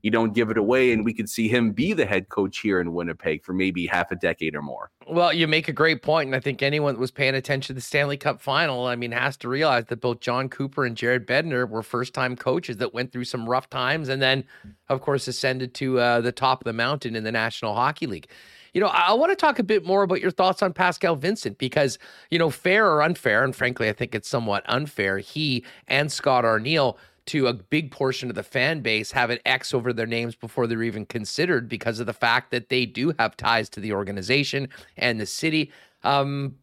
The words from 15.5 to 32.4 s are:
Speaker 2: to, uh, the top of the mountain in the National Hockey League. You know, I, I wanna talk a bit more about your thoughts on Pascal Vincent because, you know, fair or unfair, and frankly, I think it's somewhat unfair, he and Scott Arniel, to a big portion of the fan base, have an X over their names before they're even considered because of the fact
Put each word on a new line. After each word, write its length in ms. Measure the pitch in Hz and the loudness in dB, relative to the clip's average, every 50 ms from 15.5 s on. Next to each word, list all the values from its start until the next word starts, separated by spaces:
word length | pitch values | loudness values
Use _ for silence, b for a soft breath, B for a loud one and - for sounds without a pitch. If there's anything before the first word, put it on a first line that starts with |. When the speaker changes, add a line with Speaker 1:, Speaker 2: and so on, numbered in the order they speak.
| 127 127 127 123 - | 0 0 -4 -8 -6
Speaker 2:
to, 240 | - 139 131 131 123 | -4 -2 0 2 4
uh, 220 | 120 120 120 120 | 4 4 4 4
the 100 | 117 123 | 2 0
top 300 | - - 135 131 131 - | -2 2 2 2 2 0
of 40 | - | -2
the 80 | 117 | -6
mountain 440 | 113 113 117 127 147 139 - 120 113 | -2 0 0 0 -2 -4 -4 -6 -6
in 80 | 113 107 | -4 -4
the 80 | 110 | -2
National 420 | 113 113 110 117 - - - 110 104 | -2 0 -2 -2 -4 -4 -4 -2 0
Hockey 320 | 113 123 143 151 - 170 | 2 2 2 0 -2 -6
League. 220 | 135 98 78 - B B B B B B B B B B | -6 -6 -8 -10 B B B B B B B B B B
You 60 | 175 | 2
know, 80 | 208 196 | 2 4
I, 200 | - 180 175 180 | 4 4 6 6
I 40 | 214 | 6
wanna 220 | 240 311 349 392 | 4 4 2 2
talk 220 | - - 302 254 - | 4 4 2 4 2
a 60 | 220 | 0
bit 200 | 180 220 196 160 | 2 2 0 2
more 180 | 175 190 202 | 2 2 4
about 180 | 196 180 190 - | 4 4 2 2
your 100 | - 185 | 0 0
thoughts 320 | - - 185 190 185 - | 2 4 2 2 4 2
on 100 | 208 185 | 0 -2
Pascal 440 | 165 - 185 180 - - - 170 170 | 2 2 2 2 2 2 0 0 0
Vincent 420 | 139 139 180 220 - - 107 98 _ | 2 0 -2 -2 -2 -4 -8 -6 _
because, 400 | - 127 - 151 143 131 - - B B B B B B | -6 0 2 4 2 2 0 -4 B B B B B B
you 80 | 165 165 | 0 2
know, 120 | 170 156 | 2 2
fair 360 | 135 - - 180 190 214 220 | 0 0 0 2 4 6 6
or 160 | 196 156 151 | 4 4 4
unfair, 420 | 147 165 175 - - 127 104 110 131 | 4 2 0 0 2 2 4 4 4
and 100 | 131 135 | 2 0
frankly, 340 | - 123 123 123 - 120 110 | 0 -2 -2 0 0 0 0
I 40 | |
think 220 | 104 - 120 - - | 0 -2 -4 -4 -4
it's 140 | 104 - - | -6 -4 -2
somewhat 340 | - 123 117 107 101 98 - | -4 -2 0 0 -2 -2 0
unfair, 520 | - 113 127 147 147 - - 98 98 95 98 | 0 0 0 -2 -4 -4 -2 -2 0 0 -2
he 460 | 101 - - 147 156 147 131 120 B B B B B | -6 -8 -6 -4 -2 -2 -2 -2 B B B B B
and 240 | - 131 139 147 147 | -2 0 0 0 0
Scott 340 | - - - 143 131 123 120 | -4 -2 2 2 4 4 4
Arniel, 520 | 113 110 107 110 139 160 156 139 123 - b b b b b b | 4 2 2 0 0 0 2 2 0 0 b b b b b b
to 200 | - - 151 135 | -4 0 2 2
a 60 | 120 | 2
big 380 | 120 107 92 _ 147 156 160 131 | 0 -2 -4 _ -2 -2 -2 -4
portion 400 | - - 139 131 127 - 131 123 | -4 -2 -2 -2 -2 -2 -6 -6
of 40 | 107 | -6
the 80 | 110 | -8
fan 380 | 104 - - 131 123 147 165 151 | -10 -4 -2 0 0 0 0 -2
base, 320 | 110 113 110 107 104 - | -2 0 0 0 -2 -2
have 160 | - 135 123 117 | 0 0 0 0
an 100 | 120 - _ | -2 -2 _
X 300 | - 131 127 - - - | 0 0 0 -2 -2 -2
over 180 | 127 117 123 | -2 0 -2
their 140 | 117 113 113 | -2 -2 -4
names 280 | 113 117 117 117 117 110 | -2 -2 -2 -4 -4 -8
before 320 | _ - 110 - - 120 | _ -14 -6 -2 -2 0
they're 160 | 113 117 113 | 0 0 -2
even 220 | 113 117 104 107 101 | -2 -4 -4 -6 -8
considered 640 | _ - 120 107 - - - 165 180 170 123 120 104 | _ -6 -6 -6 -4 -2 -2 0 2 0 0 -2 -4
because 320 | 117 98 - 120 110 110 | -8 -4 -4 -4 -4 -2
of 60 | 120 | -6
the 80 | 101 113 | -6 -4
fact 360 | - 123 117 117 127 | 0 2 2 2 2